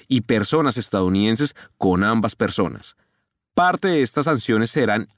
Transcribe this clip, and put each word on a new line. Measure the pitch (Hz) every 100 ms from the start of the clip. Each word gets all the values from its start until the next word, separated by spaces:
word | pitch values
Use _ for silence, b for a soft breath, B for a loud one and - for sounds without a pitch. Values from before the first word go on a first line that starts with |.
| b
y | 131
personas | 113 113 104 160 143 120
estadounidenses | 107 101 92 95 107 113 147 - B -
con | 98 90
ambas | 101 117 107 -
personas. | 104 - 87 55 - - _ _ _ _ _ -
Parte | 180 175 196
de | 165
estas | 127 - 143
sanciones | 139 - 110 113
serán | 156 117 107 104